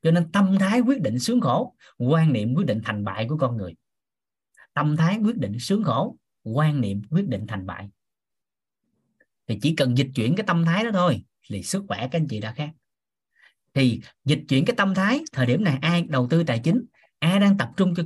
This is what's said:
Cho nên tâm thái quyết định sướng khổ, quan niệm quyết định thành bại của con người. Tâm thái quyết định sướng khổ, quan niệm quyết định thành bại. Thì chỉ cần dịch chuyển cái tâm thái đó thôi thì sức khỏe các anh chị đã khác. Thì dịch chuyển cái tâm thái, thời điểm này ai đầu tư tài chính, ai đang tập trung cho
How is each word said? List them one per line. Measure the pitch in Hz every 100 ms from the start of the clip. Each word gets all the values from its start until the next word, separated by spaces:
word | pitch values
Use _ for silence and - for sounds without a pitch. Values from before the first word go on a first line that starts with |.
Cho | 165
nên | 170 165
tâm | 202 196 190
thái | 190 233
quyết | 233 269
định | 135 117
sướng | 165 240
khổ, | 170 135 254 _ - _
quan | 123 160 160
niệm | 120 107 139
quyết | 196
định | 113 113
thành | 104
bại | 101 95 117
của | 151
con | 131 117
người. | 92 82 _ _ _ _ _ _ _ _ _
Tâm | - 151 151
thái | 165 214
quyết | 214 -
định | 101 117
sướng | - 196
khổ, | 185 117 196 - _ _
quan | 110 120 156 147
niệm | 104 98 -
quyết | 160 202
định | 104 107
thành | 104 95
bại. | 90 101 _ _ _ _ _ _ _ _ _ _ _ _ _ _ _ -
Thì | 104
chỉ | 139 160
cần | 131 123
dịch | 127 127
chuyển | 113 185
cái | 208
tâm | 170 165
thái | 175
đó | 233
thôi | 202 180 107 - _ _
thì | 101
sức | 87 196 202
khỏe | 101 127
các | 170
anh | 143
chị | 107
đã | 110
khác. | 120 151 - _ _ _ _ _ _ _ _ _
Thì | - 131 104 - _ 131
dịch | 135 -
chuyển | 139 -
cái | -
tâm | 220 190
thái, | 196 269 320
thời | - 120
điểm | 143
này | 202 131
ai | 156 175
đầu | 165 139 123
tư | 160
tài | 165 117
chính, | 135 226 - _ _ _
ai | 160 196
đang | 202 196
tập | - -
trung | 185
cho | 175